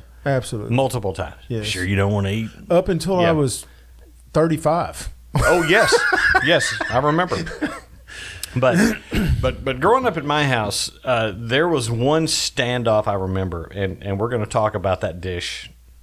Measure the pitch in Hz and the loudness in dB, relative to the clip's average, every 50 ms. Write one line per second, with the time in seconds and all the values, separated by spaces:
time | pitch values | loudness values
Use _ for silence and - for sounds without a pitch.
0 | - - - - - 143 139 131 - - 123 107 104 113 117 127 135 123 120 123 | -18 -20 -16 -6 -2 -2 -2 -2 -2 -4 -8 -6 -4 0 0 2 2 0 0 -2
1 | 104 95 85 - 87 - - - - - 120 110 104 107 101 92 90 95 101 98 | -4 -4 -4 -4 -8 -8 -10 -16 -10 -8 -6 -6 -4 -4 -4 -4 -2 0 2 2
2 | 98 101 107 101 98 98 101 110 113 107 - - - - 175 180 185 214 185 156 | 2 2 2 0 0 0 -2 -2 -4 -6 -10 -10 -2 2 2 2 2 2 -2 -2
3 | 160 180 190 180 170 170 165 156 143 127 - - - - - - - - - - | 0 0 0 2 4 4 4 2 2 0 -2 -6 -10 -16 -20 -20 -20 -20 -20 -20
4 | - - - - - - - 156 160 170 160 156 - - 160 175 143 - - - | -20 -20 -20 -20 -12 -2 0 2 2 2 2 2 2 0 2 0 -2 -4 -6 -10
5 | - - - - - - - 143 - - - 180 165 151 180 220 214 - - 466 | -12 -12 -12 -14 -12 -4 -2 2 4 4 4 4 4 4 4 4 6 4 4 4
6 | - - 370 392 - - - 381 - 143 175 147 - - - - - - 110 127 | 4 2 0 2 2 4 2 2 4 4 2 2 2 -2 -4 -4 -4 -2 0 2
7 | 143 147 151 170 180 175 117 95 85 - - - 302 - - - - - - - | 2 2 2 2 0 0 -2 -4 -4 -6 -6 -6 -6 -6 -6 -10 -16 -20 -20 -20
8 | - - - - - - - - - - - 127 131 131 143 175 214 226 - - | -20 -18 -16 -16 -14 -14 -12 -12 -12 -6 -2 2 2 4 4 6 4 4 2 -2
9 | - - - - 196 139 131 - 123 127 127 - - 135 127 127 147 196 240 262 | -8 -4 -2 0 2 2 2 2 0 -2 -2 -2 -4 -6 -4 2 4 4 4 4
10 | 254 240 170 160 139 147 147 151 147 139 127 117 107 101 - - - - - - | 2 0 -2 -2 -2 0 0 2 2 2 2 0 0 -2 -2 -4 -6 -6 -8 -8
11 | - 131 123 113 113 107 92 107 117 113 120 139 170 175 165 135 120 113 120 113 | -2 0 0 0 0 -2 -4 -6 -4 -2 0 2 2 2 2 0 0 -2 -2 0
12 | 120 139 151 160 160 151 - - - - - - 123 120 123 123 117 113 107 107 | 2 2 2 2 2 0 -2 -2 -4 -4 -4 -4 -2 -2 -2 0 2 2 2 2
13 | 104 110 101 98 95 95 95 95 95 92 90 85 80 - - 101 98 92 90 - | 2 0 -2 -2 -2 -2 -2 -2 -2 -4 -6 -8 -10 -10 -6 -4 -4 -4 -4 -6
14 | - 101 98 98 107 117 127 110 104 - - 120 107 107 - 101 90 98 92 - | -6 -4 -4 -2 -2 -2 -2 -2 -4 -2 0 0 0 0 -2 -2 -2 -2 -2 -2
15 | - 95 82 90 85 92 90 87 - - - - - - - - - - - - | -2 -6 -6 -6 -6 -6 -6 -6 -6 -8 -10 -12 -14 -18 -20 -20 -20 -20 -20 -20